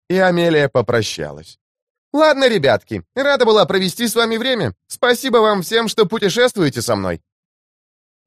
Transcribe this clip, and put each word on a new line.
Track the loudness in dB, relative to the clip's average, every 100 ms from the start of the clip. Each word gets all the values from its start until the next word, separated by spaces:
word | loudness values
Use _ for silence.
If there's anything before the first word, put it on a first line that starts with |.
| -4
и | 0
Амелия | 2 2 2 2 2
попрощалась. | 0 0 -2 -2 -8 -12 -14 -20 _ _ _ _ _ _
"Ладно, | 2 2 4 2
ребятки, | 2 2 0 -2 -10 -8
рада | -4 -2 2 2
была | 4
провести | 2 0 -2 -4 -2
с |
вами | -2 -2 -2
время. | -4 -4 -4 -8 _
Спасибо | -4 0 0 0 2
вам | 2 0
всем, | -2 -2 -2
что | 0
путешествуете | -2 0 -2 0 0 2 -2 -2
со | -2 -2
мной". | -2 -6 _ _ _ _ _ _ _ _ _ _